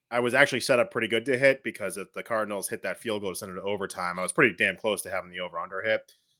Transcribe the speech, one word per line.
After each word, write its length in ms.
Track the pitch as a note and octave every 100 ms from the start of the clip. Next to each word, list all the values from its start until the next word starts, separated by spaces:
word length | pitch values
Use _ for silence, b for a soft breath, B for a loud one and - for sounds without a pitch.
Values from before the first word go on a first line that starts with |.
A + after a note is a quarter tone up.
| _
I 80 | A#2+
was 160 | B2 C3
actually 240 | C#3 B2
set 180 | - B2
up 120 | A2+
pretty 160 | B2 A2
good 180 | A#2 A#2
to 120 | B2
hit 260 | C#3 C3+
because 340 | A2+ - G2 F#2
if 160 | F#2
the 80 | G2
Cardinals 460 | - A2 G#2 G2+ -
hit 140 | A2
that 160 | G2 F2+
field 240 | A#2 G#2
goal 80 | G2
to 20 | F2
send 160 | G2+
it 40 | F2+
to 60 |
overtime, 560 | G2 G2+ F#2+ - F2 F2+
I 20 |
was 100 | F#2
pretty 240 | - A2+ -
damn 220 | G2+ F#2
close 240 | A2+ G2
to 100 | F2
having 200 | F#2 F2
the 80 | F2+
over 180 | F2+ E2+
under 220 | F2+ F#2+
hit. 320 | A2 F#2 - _ _ _